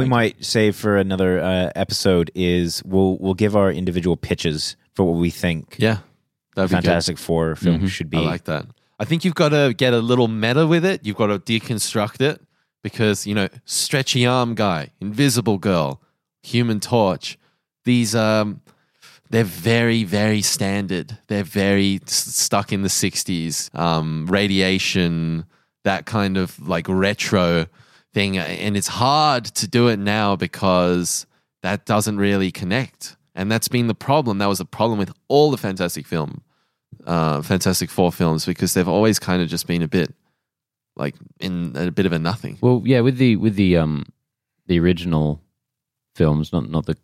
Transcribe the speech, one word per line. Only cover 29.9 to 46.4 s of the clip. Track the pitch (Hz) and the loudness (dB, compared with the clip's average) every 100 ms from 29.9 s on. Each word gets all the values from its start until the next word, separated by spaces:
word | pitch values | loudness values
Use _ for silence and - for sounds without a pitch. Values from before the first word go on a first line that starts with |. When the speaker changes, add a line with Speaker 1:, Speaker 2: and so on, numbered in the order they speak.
| 104 | 2
Speaker 3:
now | 101 107 104 95 | 0 0 0 0
because | 90 - 95 90 90 90 85 - - _ _ _ | -4 -2 2 4 4 2 -2 -6 -8 _ _ _
that | 90 101 - | -6 -6 -2
doesn't | 107 110 104 | 0 0 0
really | 101 101 95 | 0 0 -2
connect. | - 90 117 123 - - - _ - | -4 -4 -2 -4 -10 -20 -20 _ -8
And | 101 | -2
that's | 110 - | -2 -2
been | 123 117 | -2 -2
the | 98 | -2
problem. | - 151 120 98 | 0 0 0 0
That | 101 | 0
was | 92 | -2
the | 85 | -4
problem | - 117 104 | -2 -2 0
with | 92 - - | -4 -8 0
all | 143 151 | 4 4
the | 131 | 2
Fantastic | 101 95 87 80 - | -4 -4 -4 -6 -6
film, | 85 73 - - _ _ _ _ - - | -4 -4 -8 -18 _ _ _ _ -14 -4
uh, | 85 80 73 | 0 0 0
Fantastic | 78 95 98 92 85 | 0 0 0 -2 -2
Four | - 90 | 2 2
films, | - 85 80 92 | 2 0 0 -2
because | 85 92 | -2 -2
they've | 98 87 | 0 2
always | 90 110 98 | 4 4 2
kind | - 90 | 0 -2
of | 82 | -2
just | 87 - | -4 -4
been | 87 | -2
a | 78 | 0
bit, | 92 78 - _ _ _ _ _ _ _ - | 0 -2 -6 _ _ _ _ _ _ _ -10
like, | 71 - - - | -10 -10 -18 -10
in | 92 87 82 69 | -6 -6 -6 -4
a | 87 | -4
bit | 90 92 | -2 0
of | |
a | 82 | 0
nothing. | 82 113 - - | -2 -4 -8 -2
Speaker 1:
Well, | 123 123 117 | 2 2 2
yeah, | 127 | 2
with | 123 127 | 2 2
the, | 127 104 | 4 4
with | 110 98 | 2 2
the, | 95 85 | 4 4
um, | 78 73 - _ _ _ _ _ - | 2 -2 -6 _ _ _ _ _ -2
the | 87 | 2
original | 85 87 87 78 76 78 _ _ _ _ _ _ _ - | 4 2 0 0 0 -2 _ _ _ _ _ _ _ 0
films, | 78 76 | 2 2